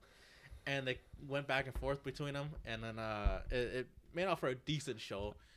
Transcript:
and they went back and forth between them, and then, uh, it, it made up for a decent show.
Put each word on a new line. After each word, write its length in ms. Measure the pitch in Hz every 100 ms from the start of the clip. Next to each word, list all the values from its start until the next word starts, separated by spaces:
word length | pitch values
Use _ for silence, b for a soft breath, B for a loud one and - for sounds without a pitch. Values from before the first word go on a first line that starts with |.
| b b b b b b -
and 200 | 139 131
they 140 | 123 - - 143
went 200 | 139 135
back 200 | 131 131
and 80 | -
forth 260 | 131 139
between 300 | 139 127 143
them, 160 | 143 147 151 -
and 180 | 113
then, 160 | 113 110
uh, 420 | 110 107 104 95 -
it, 60 | 127
it 320 | 120 123 127 - -
made 120 | 165 190
up 140 | 165
for 100 | 143
a 60 | 127
decent 440 | - 151 139 110
show. 360 | - 101 104 104 b